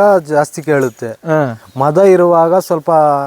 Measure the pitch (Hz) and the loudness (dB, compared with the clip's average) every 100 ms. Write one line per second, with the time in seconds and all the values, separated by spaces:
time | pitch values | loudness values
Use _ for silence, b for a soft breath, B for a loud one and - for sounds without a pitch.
0 | 202 196 147 147 151 - 147 143 131 107 | 2 0 0 -2 -4 -6 -4 -2 -2 -4
1 | 117 110 165 156 135 113 - 131 143 156 | -12 -10 -4 -2 -2 -6 -10 -4 0 2
2 | 196 185 175 170 165 185 - 170 151 160 | 4 4 4 2 2 0 -2 -4 0 0
3 | 151 143 | 2 0